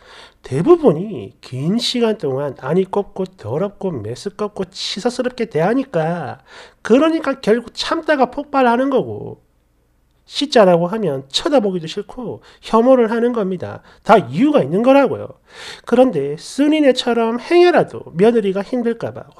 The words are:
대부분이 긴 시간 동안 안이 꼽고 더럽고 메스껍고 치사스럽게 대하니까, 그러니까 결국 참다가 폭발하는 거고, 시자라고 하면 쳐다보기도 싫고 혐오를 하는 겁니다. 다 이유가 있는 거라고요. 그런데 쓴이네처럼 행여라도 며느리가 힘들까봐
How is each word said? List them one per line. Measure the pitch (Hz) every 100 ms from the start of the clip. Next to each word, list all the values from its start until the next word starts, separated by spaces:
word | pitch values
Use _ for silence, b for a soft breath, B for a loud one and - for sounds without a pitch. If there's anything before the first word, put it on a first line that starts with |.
| B B B _
대부분이 | - 127 202 349 285 151 208 151 98 -
긴 | - 127 147 226
시간 | 233 247 226 214
동안 | 147 131 143 -
안이 | 135 170 190
꼽고 | - 196 - 185 -
더럽고 | 104 139 202 - 196
메스껍고 | 143 104 123 202 - 208 -
치사스럽게 | 185 - - - 240 240 247 240
대하니까, | 226 147 175 247 262 165 156 175 135 - B B B _
그러니까 | - 240 320 320 277 269
결국 | - 233 233
참다가 | - - 330 320 294 254
폭발하는 | - 285 277 247 233 269
거고, | 269 131 104 113 - _ _ _ _ _ _ _ _ _
시자라고 | - 277 269 190 175 175
하면 | 226 190 139 139
쳐다보기도 | - - 285 208 185 160
싫고 | 202 196 - 220 107 B B
혐오를 | - 226 247 262 220
하는 | 233 240
겁니다. | 233 190 180 - - B B
다 | - 214
이유가 | 120 139 285 285
있는 | 147 180
거라고요. | 240 277 254 107 104 - B B B B
그런데 | - 240 254 170 139 151
쓴이네처럼 | - - 294 311 294 247 - 233 226 240
행여라도 | - 349 359 294 - - -
며느리가 | 147 208 233 202 185
힘들까봐 | 196 254 233 233 127 107 - -